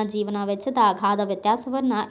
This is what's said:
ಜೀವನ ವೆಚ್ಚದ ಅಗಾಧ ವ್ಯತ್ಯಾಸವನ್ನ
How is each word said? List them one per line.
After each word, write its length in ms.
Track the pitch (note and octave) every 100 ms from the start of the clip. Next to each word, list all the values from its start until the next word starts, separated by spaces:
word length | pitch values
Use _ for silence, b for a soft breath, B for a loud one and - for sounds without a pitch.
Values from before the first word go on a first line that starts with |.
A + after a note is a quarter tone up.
| G#3+
ಜೀವನ 300 | G#3+ G3+ G#3 G3+
ವೆಚ್ಚದ 320 | G3 C4 B3+
ಅಗಾಧ 360 | G#3+ F#3+ G3+ G3+
ವ್ಯತ್ಯಾಸವನ್ನ 720 | G3+ G3 G#3 A#3+ B3 C4 C4 G#3+ A3